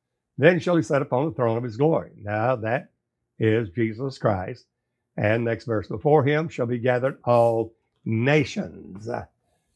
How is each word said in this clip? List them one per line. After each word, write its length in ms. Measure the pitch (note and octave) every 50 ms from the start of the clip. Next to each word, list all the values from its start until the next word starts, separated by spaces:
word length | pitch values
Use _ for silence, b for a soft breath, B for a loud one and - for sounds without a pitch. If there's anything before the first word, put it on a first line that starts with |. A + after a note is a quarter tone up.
| _ _ _ _ _ _ _ -
then 220 | B2+ E3 F#3 E3+
shall 180 | - F3+ F3 E3
he 60 | -
sit 180 | - D#3 C3+
upon 240 | C#3+ - - B2 C#3+
the 100 | D#3+ -
throne 220 | - B2 A#2 A2+ A#2
of 60 | B2
his 120 | B2 G#2
glory." 360 | A2 C#3+ D#3+ D#3+ A#2+ E2+ - - -
Now 340 | - G2+ G#2 G#2+ A2 B2 C3 A2+
that 340 | G#2 A2 A#2 D3 - - _ _ _ _ _ _ _ _ _ -
is 300 | A#2 A2 A2 A2+ A#2+ G2
Jesus 460 | E2 A#2+ A#2 A2 G#2+ G#2+ C3+ C#3 C3 -
Christ. 480 | - A#2+ G#2 F#2 F#2 G2 B2+ A#2 _ _ _ _ _ _ _ _ _ _ _ -
And 260 | A2+ G#2 A2 A#2 A#2
next 220 | A#2 A2+ G#2 -
verse, 220 | A#2 A2+ G#2 G2 -
"Before 360 | A#2 A2 - D3+ D3 D#3 B2+
him 240 | C#3 D3 D3+ D#3+ D#3+
shall 180 | - - B2+
be 140 | B2+ B2 A#2+
gathered 380 | A2 B2+ B2 B2 B2 C3 - - -
all 480 | B2 A#2+ A#2+ A#2 A#2 A2+ A2+ A2+ A2+ - _ _ _ _ _ -
nations." 1040 | - A2+ A2 A#2 C3+ D3 D#3 C#3 - - G#3+ - D#2+ E2 - - - - G2 G#2+ - - A2+ - - _ _ _ _ _ _ _ _ _